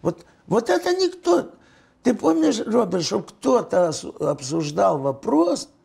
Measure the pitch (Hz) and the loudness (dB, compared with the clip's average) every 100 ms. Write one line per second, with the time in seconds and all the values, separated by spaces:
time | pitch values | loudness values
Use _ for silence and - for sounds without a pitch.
0 | 165 170 - _ - 185 233 359 359 359 | -4 -6 -14 _ -2 -2 2 0 0 0
1 | 370 359 - 349 - - _ _ _ _ | 0 -2 2 2 0 -12 _ _ _ _
2 | - 247 - 320 311 226 - 220 208 180 | -2 0 2 2 2 0 0 0 0 -2
3 | 160 107 170 - 135 123 - 185 175 147 | -2 -4 -6 -6 0 0 2 0 0 -2
4 | - - 156 147 131 165 147 151 190 151 | -10 -6 -4 -4 -4 -4 -4 0 0 2
5 | 139 139 - 285 349 285 - _ | -2 -4 -2 2 2 0 -6 _